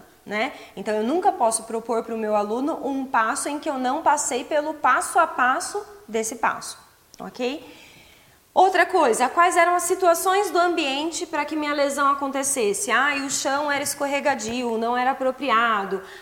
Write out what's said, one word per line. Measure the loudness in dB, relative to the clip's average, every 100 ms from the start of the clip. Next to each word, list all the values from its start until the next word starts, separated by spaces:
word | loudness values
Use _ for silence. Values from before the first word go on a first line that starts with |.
| -20 _ -8
né? | -4 -4 -8 -16 -10
Então | -4
eu | -2
nunca | 0 2 0
posso | 2 0 0
propor | -4 -8 -2 -4
pro | -2 -6
meu | 0 0
aluno | 0 -2 -2 -4 -4
um | -6 -2
passo | 0 2 -2 -4
em | -6
que | -4
eu | -2
não | -2 0
passei | 2 2 0 -4
pelo | -2 -2 -2
passo | -2 2 2 2 2
a | 2
passo | 2 2 0 -2 -8 -10 -16 -6
desse | -4 -4 -2
passo, | -2 -2 -10 -16 -20 _ _ -14
ok? | -14 -6 -6 -6 -12 -20 -20 -20 -20 -20 _ _ _
Outra | 4 4 6 4
coisa, | 4 4 4 2
quais | 4 4 6
eram | 4 4
as |
situações | 0 2 4 4 2 2 2
do | 2
ambiente | 2 2 0 -2 -4 -6 -6
pra | -4 -2
que | -2
minha | -2
lesão | 0 0 2 2
acontecesse? | 2 -2 -2 -2 0 0 0 0
Ai, | 2 2 0
o | -4
chão | -4 -2 -2 0
era | -2
escorregadio, | -4 -4 -2 0 0 -2 -4 -4 -2 -2
não | -2 0
era | 0
apropriado. | 0 -2 -2 0 2 2 0 -2 -6 -8 -18